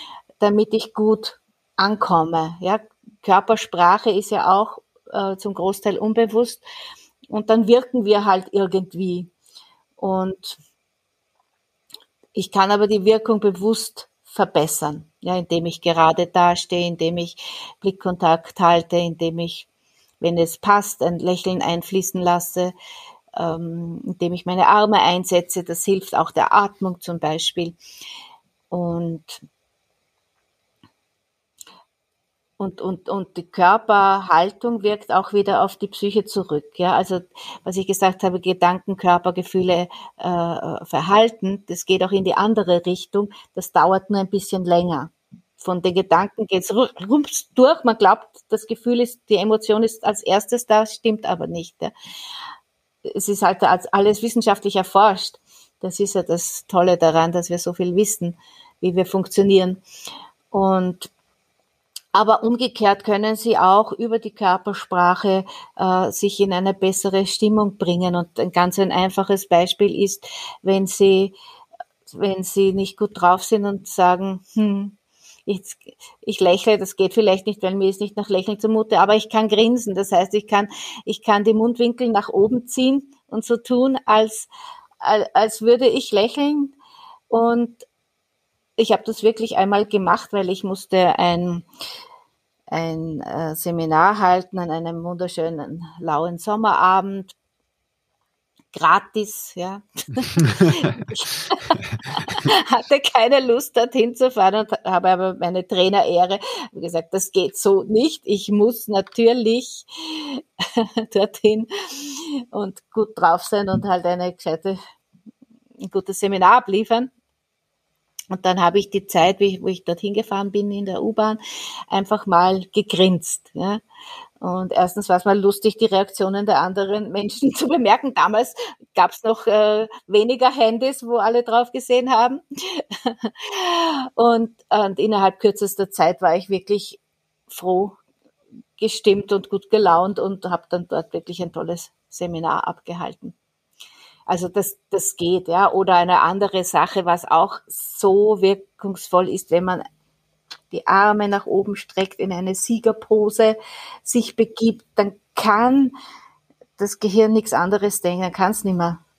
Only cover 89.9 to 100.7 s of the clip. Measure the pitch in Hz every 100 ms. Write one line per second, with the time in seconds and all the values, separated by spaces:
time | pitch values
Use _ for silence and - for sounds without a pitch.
89.9 | 202 180 220 - 202 185 190 190 190 -
90.9 | 190 175 - 175 175 180 175 - - -
91.9 | - - - _ _ _ _ - 160 165
92.9 | 160 160 156 - 131 160 160 180 170 160
93.9 | 160 185 208 185 180 180 185 170 165 165
94.9 | 170 170 175 180 175 160 160 143 165 165
95.9 | 170 165 147 170 175 - 214 220 170 185
96.9 | 190 196 196 190 _ _ _ _ _ _
97.9 | _ _ _ _ _ _ _ _ - 160
98.9 | 190 - 220 208 - - 180 180 196 -
99.9 | - - 135 - 170 143 - 170